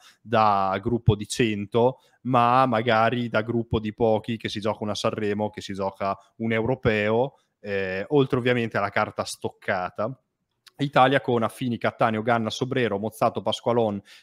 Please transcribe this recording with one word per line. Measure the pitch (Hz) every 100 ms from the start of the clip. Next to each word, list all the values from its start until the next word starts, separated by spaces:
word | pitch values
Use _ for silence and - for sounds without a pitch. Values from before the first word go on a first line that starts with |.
| - _
da | 107 113 107 98 95 98
gruppo | 113 117 - 104
di | 101
cento, | - 117 104 104 117 123 127 _ _
ma | 123 127 120 127 131
magari | 113 123 110 113 123 120
da | 113
gruppo | 117 117 113 117
di | 107 -
pochi | 113 107 113 113
che | 104
si | 107
gioca | 104 101
una | 104
Sanremo, | 101 117 - 104 104 107
che | -
si | -
gioca | 98 98 - 98 101 _ -
un | 113
europeo, | 113 113 131 120 107 104 113 135 - _ _
eh, | 104 98 95 95 98
oltre | 147 131 127
ovviamente | 123 123 113 107
alla | 98
carta | 107 104 -
stoccata. | 95 - 110 - - 95 90 - 110 131 _ _ _ _ _ -
Italia | 143 139 131 135
con | - 117
Affini, | 110 - 127 113
Cattaneo, | 110 - 117 110
Ganna, | 113 117 107
Sobrero, | - 127 127 113 98
Mozzato, | 107 - 117 110
Pasqualon, | 101 - 123 117 110 101 - -